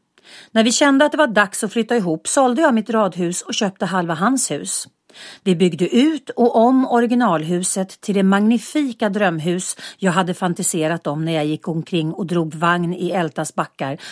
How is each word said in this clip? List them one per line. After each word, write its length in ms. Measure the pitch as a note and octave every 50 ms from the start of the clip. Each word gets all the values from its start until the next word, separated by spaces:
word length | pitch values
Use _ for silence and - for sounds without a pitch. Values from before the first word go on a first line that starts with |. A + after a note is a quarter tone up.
| _ _ _ _ _ - - - - _
När 120 | - A3 A3
vi 80 | B3
kände 340 | A3+ - D4+ C#4+ C4+ C#4 D4+
att 60 | D4
det 60 | D4
var 100 | D4 D4+
dags 360 | B3+ G3 G#3+ G#3 G3 - - A#3
att 100 | G3 -
flytta 220 | A#3 A3 A3+ A#3+
ihop 320 | A#3+ F#3 F3 D#3+ D#3+ -
sålde 340 | - - C#4+ C4 B3+ A#3+ A#3+
jag 120 | E4 D4+ A#3+
mitt 160 | A3 G#3+ -
radhus 520 | A3+ A3 G#3+ F#3 D#3+ E3+ F3+ E3+ F3+ -
och 120 | - - A#3+
köpte 320 | - A3+ F#3+ G3 - G#3
halva 280 | F3+ F3 F#3 E3+ E3 E3
hans 380 | D3+ F#3+ A#3 C4+ B3 - -
hus. 360 | D3 C#3+ F#3 G3 - - - - _ _ _ _ - - - - - - -
Vi 120 | G3+ F3+
byggde 400 | D#3+ F#3 F3 D#3 C#3+ F3+ - -
ut 340 | A#3 C4+ D#4 D#4+ C#4 - -
och 260 | - - A#3 A#3+ -
om 320 | A#3 A3 B3 C4 C4 C4
originalhuset 1120 | - A#3+ A#3 A#3 A3 B3 A#3+ B3 G#3 E3+ D#3 D#3 E3 F3+ F3 F#3 - - G3+ F#3+ F#3+ - -
till 140 | - - F#3+
det 80 | G3+ G3
magnifika 840 | F#3+ G3 G3+ G#3 A3 A#3+ A3+ - - - D4+ D4 C4 A#3 - A3+ G#3
drömhus 680 | F#3+ G#3 G#3 F#3 E3 D#3+ D3 F3 F3 F#3 F3+ - - - - - -
jag 140 | _ F#3+ F#3+
hade 220 | D#3 F#3+ F#3 E3+ F3
fantiserat 720 | - F#3+ F3+ F3 - F3+ - - E3+ D#3 D#3 E3+ E3 -
om 180 | D#3+ C#3+ D#3 D#3+
när 60 | E3
jag 140 | E3 D#3 D3+
gick 220 | D3+ D#3 D3 -
omkring 460 | E3 D#3+ E3 D3+ - F#3+ E3+ D#3 D#3 E3
och 120 | - G#3
drog 300 | D3+ F3 F3 E3 D#3 D3+
vagn 380 | D#3 E3 E3+ F3 F3+ E3+ E3 F3+
i 180 | - F3+ F3
Ältas 440 | - F#3+ E3+ D#3 - - D#3 - -
backar 420 | - D#3+ - _ - D3+ C3+ C#3 - - -